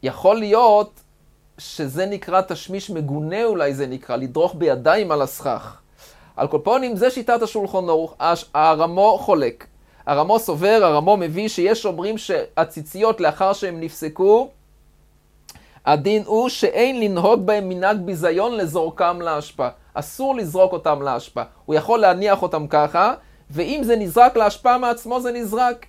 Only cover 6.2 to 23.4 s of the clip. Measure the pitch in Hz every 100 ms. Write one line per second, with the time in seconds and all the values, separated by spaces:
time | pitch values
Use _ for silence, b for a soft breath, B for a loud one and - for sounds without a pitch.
6.2 | b - 147 151 151 254 254 208 247 254
7.2 | 233 233 220 220 196 190 175 160 160 -
8.2 | 160 170 - 147 160 156 165 175 208 196
9.2 | - 175 127 - - _ b b - 143
10.2 | 165 220 220 151 196 220 185 151 160 208
11.2 | 165 160 214 - 180 226 208 170 190 220
12.2 | - 170 - - 160 - 151 185 220 220
13.2 | 160 151 190 196 190 165 165 - 156 156
14.2 | 190 220 277 _ _ _ _ _ _ _
15.2 | _ _ - B B B - 151 170 214
16.2 | 202 220 254 - 208 - 247 254 214 180
17.2 | 185 233 190 208 190 180 190 214 175 180
18.2 | 170 165 226 233 170 165 160 160 175 175
19.2 | 170 151 147 - 123 - b - 147 -
20.2 | 269 254 180 180 185 175 160 147 139 123
21.2 | - - 117 b - 151 151 233 202 180
22.2 | 202 196 180 160 147 151 147 175 208 -
23.2 | b b